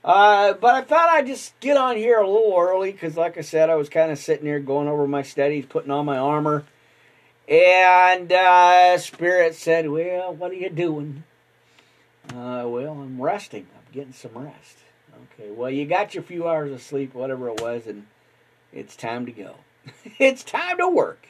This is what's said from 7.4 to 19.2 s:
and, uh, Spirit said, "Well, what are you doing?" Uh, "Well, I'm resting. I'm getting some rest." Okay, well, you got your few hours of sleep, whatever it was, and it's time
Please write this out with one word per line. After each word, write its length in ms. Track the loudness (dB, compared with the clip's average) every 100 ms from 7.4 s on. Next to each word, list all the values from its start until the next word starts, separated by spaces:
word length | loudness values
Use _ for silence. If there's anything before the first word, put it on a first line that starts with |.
| 0
and, 840 | 4 6 6 6 6 6 2 0
uh, 640 | 2 6 8 8 8 6 4
Spirit 580 | -2 -4 0 2 2 0
said, 340 | -2 0 0
"Well, 440 | -4 -4 -6 -8
what 180 | -10 -10
are 40 | -8
you 140 | -10
doing?" 540 | -6 -6 -6 -10 -14 -20 _ _ _ _ _ _ _ _ _ -20
Uh, 360 | -16 -12 -8 -8
"Well, 240 | -8 -8
I'm 300 | -12 -14 -8
resting. 460 | -6 -6 -10 -18 -20
I'm 200 | _ _
getting 180 | -18 -18
some 200 | -20 -20 -16
rest." 440 | -18 -20 _ _ _ _ _ _ _ _
Okay, 120 | -18
well, 180 | -10 -8
you 160 | -6 -4
got 280 | -4 -4
your 100 | -10
few 260 | -12 -8 -6
hours 240 | -4 -6
of 80 | -12
sleep, 320 | -10 -10 -10
whatever 340 | -10 -10 -8 -8
it 140 | -8
was, 260 | -8 -8 -12
and 180 | -18 -20 _ _ _ _ _ _
it's 240 | -20 -20 -14
time 280 | -10 -10